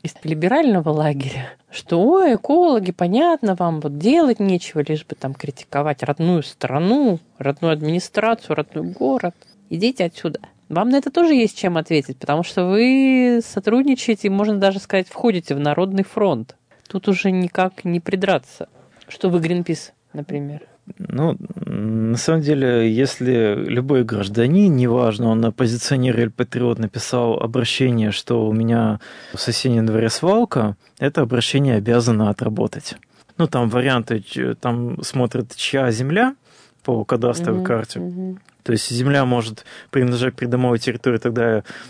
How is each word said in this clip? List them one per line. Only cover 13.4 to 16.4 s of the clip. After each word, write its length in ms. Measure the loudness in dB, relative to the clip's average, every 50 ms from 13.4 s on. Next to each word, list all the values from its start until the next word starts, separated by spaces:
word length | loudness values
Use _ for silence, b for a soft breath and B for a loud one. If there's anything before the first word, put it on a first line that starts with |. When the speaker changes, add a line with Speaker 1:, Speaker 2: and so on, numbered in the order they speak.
Speaker 1:
сотрудничаете, 880 | 0 -2 -6 -4 -2 2 2 2 4 2 2 0 0 -2 -2 0 0 0
можно 300 | 0 2 2 0 0 2
даже 220 | 2 2 0 0
сказать, 260 | -4 -2 -2 -2 -2 -2
входите 460 | -6 -2 0 0 0 0 -2 -4 -4
в 60 | -2
Народный 420 | 0 0 0 0 0 -2 0 -2 -2
фронт. 540 | -2 -2 0 0 0 0 0